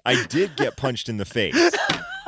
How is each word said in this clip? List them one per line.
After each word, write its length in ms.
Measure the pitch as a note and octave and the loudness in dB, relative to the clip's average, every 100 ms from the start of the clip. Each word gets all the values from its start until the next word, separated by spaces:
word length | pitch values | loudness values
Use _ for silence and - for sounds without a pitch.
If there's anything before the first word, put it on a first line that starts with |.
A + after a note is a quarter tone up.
I 200 | A#2 B2+ A2+ | 0 0 2
did 300 | D3+ G3 D3 | 0 0 0
get 200 | B2 - | -2 0
punched 320 | C3+ A#2+ - | -2 -2 -4
in 100 | A2 | -4
the 60 | |
face. 300 | G2 A#2 F#2+ D4 E4+ G4 - - F5 F#5+ | -2 0 2 4 4 2 -2 -2 -4 -10